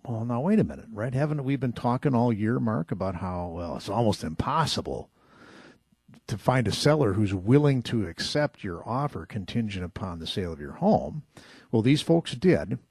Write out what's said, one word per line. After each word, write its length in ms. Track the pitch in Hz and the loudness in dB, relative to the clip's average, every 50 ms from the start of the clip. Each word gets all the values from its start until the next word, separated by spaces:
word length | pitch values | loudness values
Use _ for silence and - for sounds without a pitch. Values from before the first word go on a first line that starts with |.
| _ | _
Well, 200 | - 117 110 113 | -6 -6 -4 -2
now, 160 | 120 120 120 | -2 -2 0
wait 200 | 139 185 220 220 | 2 2 4 4
a 40 | 110 | 4
minute, 220 | 80 - - - - | 2 -2 -12 -16 -12
right? 200 | 110 104 110 131 | -6 -6 -4 -2
Haven't 300 | 123 135 151 151 156 147 | 0 0 0 0 -2 -4
we 140 | 131 131 139 | -2 -2 -2
been 160 | 127 135 123 | 0 0 -2
talking 420 | 113 - - 139 143 127 - 147 127 | -2 -2 0 0 0 2 2 2 4
all 180 | 117 120 123 | 4 4 4
year, 280 | 113 98 107 107 123 131 | 2 2 0 0 0 0
Mark, 320 | 123 113 107 139 170 - | 0 0 0 -2 -2 -4
about 240 | - 90 95 95 90 | -4 -2 -2 -4 -4
how, 320 | 85 95 92 90 87 87 90 | -4 -6 -6 -4 -6 -6 -6
well, 280 | 80 87 85 82 65 | -6 -8 -6 -6 -8
it's 120 | - - - | -8 -6 -2
almost 340 | 98 113 120 107 98 - | 0 4 4 4 4 2
impossible 880 | - 82 80 - - 127 143 160 151 - - - - - 65 58 - _ _ _ _ _ _ - - - - - - - - _ _ _ _ _ _ - - - _ - | -2 -6 -4 -2 -2 0 2 2 0 0 0 -4 -4 -4 -8 -8 -8 _ _ _ _ _ _ -20 -20 -20 -20 -20 -20 -20 -20 _ _ _ _ _ _ -20 -20 -20 _ -8
to 100 | 113 98 | -8 0
find 300 | - - - 131 117 101 | 0 2 2 2 2 0
a 40 | |
seller 420 | 90 - - 147 151 156 143 104 92 | -2 2 4 4 4 4 4 2 2
who's 200 | 104 107 95 98 | 2 0 0 0
willing 480 | 92 90 104 131 147 147 143 135 127 | -2 2 4 4 6 6 4 2 2
to 240 | 113 - - 117 98 | -2 -2 -2 -2 -2
accept 560 | 82 82 - - - - 147 147 143 _ - | -4 -4 -6 -6 -2 0 -2 -2 -2 _ -8
your 260 | - 101 - - - 117 | -8 -8 -8 -8 -6 -6
offer 380 | 113 131 143 139 - 92 82 | -4 -4 -4 -4 -6 -8 -12
contingent 580 | - - 110 92 - - 120 113 104 101 95 90 | -8 -8 -8 -8 -4 -4 -4 -2 -2 -4 -6 -6
upon 360 | 87 _ - 95 95 85 80 | -8 _ -8 -8 -8 -8 -8
the 60 | 80 80 | -8 -6
sale 240 | - 104 92 87 | -4 -4 -4 -4
of 80 | 80 71 | -6 -8
your 140 | 73 69 71 | -10 -12 -6
home? 500 | - 170 208 - - - - 151 151 - _ _ - - - - - - _ | 0 2 4 4 4 2 -2 -8 -10 -12 _ _ -20 -20 -20 -20 -20 -8 _
Well, 100 | - 113 | 2 4
these 200 | 107 123 147 147 | 4 6 4 4
folks 340 | - - 165 165 - - - | 4 4 2 2 2 -2 -8
did 420 | 120 - 185 151 80 73 95 123 - _ _ | 2 4 4 4 4 2 -4 -6 -8 _ _